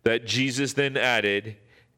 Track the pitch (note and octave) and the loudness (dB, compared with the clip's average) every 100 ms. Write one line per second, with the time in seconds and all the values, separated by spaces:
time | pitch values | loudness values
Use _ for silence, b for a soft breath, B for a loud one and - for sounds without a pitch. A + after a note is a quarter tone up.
0 | A#2 A2+ A2+ A2+ C3+ B2 C#3 C#3 C#3 C3+ | 0 0 0 -2 -2 -2 -4 0 -2 0
1 | B2 A#2 G2+ G2+ A2 G#2 b b b | 2 2 2 0 -2 -14 b b b